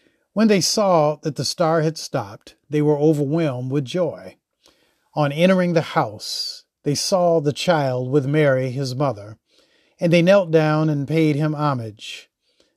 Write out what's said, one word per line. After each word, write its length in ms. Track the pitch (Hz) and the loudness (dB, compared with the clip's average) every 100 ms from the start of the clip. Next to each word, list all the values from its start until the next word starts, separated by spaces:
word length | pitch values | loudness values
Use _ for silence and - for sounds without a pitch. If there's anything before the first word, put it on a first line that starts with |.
| _ _ _ | _ _ _
When 140 | 196 220 | 0 4
they 140 | 196 | 4
saw 560 | - 220 196 170 151 151 | 2 0 2 4 2 0
that 180 | 160 143 | -6 -6
the 100 | 131 | -6
star 360 | - 160 165 | -2 0 0
had 180 | 156 156 | 0 -4
stopped, 560 | - 139 101 110 - _ - | -6 -8 -8 -14 -20 _ -6
they 140 | 151 | 0
were 160 | 147 143 | 2 2
overwhelmed 760 | 151 147 139 160 156 123 127 | 2 2 0 -2 -2 -4 -4
with 140 | 143 120 | -6 -4
joy. 520 | 180 156 104 - - _ _ _ _ _ _ _ | -4 -4 -6 -14 -20 _ _ _ _ _ _ _
On 180 | 151 143 | -2 -2
entering 420 | 147 185 185 175 | 2 2 4 2
the 80 | 165 | 0
house, 800 | - 165 117 104 - - - - _ _ | 0 -2 -2 -6 -10 -10 -10 -14 _ _
they 140 | 147 143 | -4 -4
saw 440 | - 190 175 165 | -2 0 2 2
the 140 | 147 | 0
child 560 | 123 - 160 139 127 127 | -2 0 0 0 -2 -2
with 160 | 147 135 | 0 0
Mary, 460 | 151 143 131 131 | 2 2 2 -2
his 240 | 123 135 127 | -6 -6 -4
mother, 420 | 143 104 104 107 _ _ _ _ _ - | -4 -4 -12 -20 _ _ _ _ _ -4
and 120 | 175 | 2
they 120 | 170 | 4
knelt 260 | 170 202 170 | 6 4 4
down 400 | 160 156 151 156 | 2 2 2 0
and 180 | 143 135 | -2 -2
paid 280 | 160 156 143 | 0 2 2
him 180 | 156 | -2
homage. 800 | 147 147 127 113 104 - - - _ _ _ _ | -2 -2 -2 -6 -12 -16 -16 -20 _ _ _ _